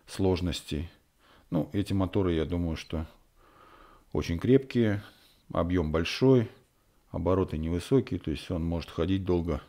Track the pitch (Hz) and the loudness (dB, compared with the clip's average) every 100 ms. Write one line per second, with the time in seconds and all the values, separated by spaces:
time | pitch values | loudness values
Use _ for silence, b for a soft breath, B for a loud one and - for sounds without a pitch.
0 | - - 95 87 87 73 - 76 85 - | -12 0 2 2 -2 -4 -6 -6 -6 -12
1 | _ _ b b b 85 - 104 98 101 | _ _ b b b -4 -2 -4 -2 0
2 | 92 104 92 82 78 87 85 80 - 80 | 0 0 2 0 0 -2 -2 -4 -6 -6
3 | 78 - _ B B B B B B B | -6 -14 _ B B B B B B B
4 | B - - 85 110 135 131 123 113 104 | B -4 -2 0 4 4 4 0 2 0
5 | B B B B - - 87 90 76 80 | B B B B -6 -2 0 0 2 0
6 | 82 - 131 131 110 - _ _ _ _ | -2 2 6 6 4 -6 _ _ _ _
7 | _ 87 85 92 90 78 80 87 - 135 | _ -4 2 2 2 -2 -2 -4 2 2
8 | - 90 - 73 - 90 82 85 - - | 2 -4 -4 -6 -4 -4 -2 -4 -4 -4
9 | 82 98 90 87 82 73 | 0 0 2 0 0 -4